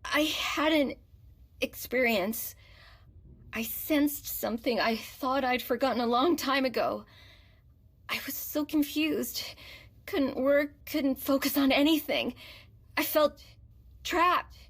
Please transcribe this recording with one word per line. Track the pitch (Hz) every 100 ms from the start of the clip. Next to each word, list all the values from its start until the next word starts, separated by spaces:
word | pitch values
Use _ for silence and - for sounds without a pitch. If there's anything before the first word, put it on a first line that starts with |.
I | - 277
had | 311 - - - 302
an | 311 269 - - - - - - -
experience. | 247 - - 247 247 220 185 220 - - - - - - - - - - -
I | -
sensed | 226 - - 311 294 294 -
something | - 214 226 - 240
I | - 226
thought | - - 269 269
I'd | 262 247
forgotten | - 233 269 233
a | 240
long | 240 285 302
time | 269 277
ago. | 262 226 175 214 208 - - - - - _ - - _ -
I | - -
was | -
so | - 294
confused. | 294 311 285 - 311 294 247 - - - - - - - -
Couldn't | 392 269 -
work, | 262 285 294 - -
couldn't | 302 277 262
focus | - 269 277 294
on | 277
anything. | 262 285 320 - 156 117 - - - - - - -
I |
felt | 320 311 294 294 - - - - - -
trapped. | - 330 349 349 - -